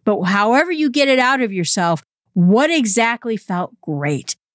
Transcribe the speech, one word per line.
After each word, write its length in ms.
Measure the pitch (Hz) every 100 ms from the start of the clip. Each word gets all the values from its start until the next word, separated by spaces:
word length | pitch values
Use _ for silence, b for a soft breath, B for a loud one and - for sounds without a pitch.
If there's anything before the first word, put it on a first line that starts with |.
But 180 | - 208
however 500 | 180 202 208 254 339
you 160 | 320 302
get 180 | 254 277
it 120 | 262
out 200 | 247 269
of 140 | 233
yourself, 500 | 190 165 - 170 165 - _ _
what 360 | - 175 214 302
exactly 680 | 330 226 214 226 233 240 220
felt 420 | - 180 180 _
great? 560 | - 147 143 139 - - _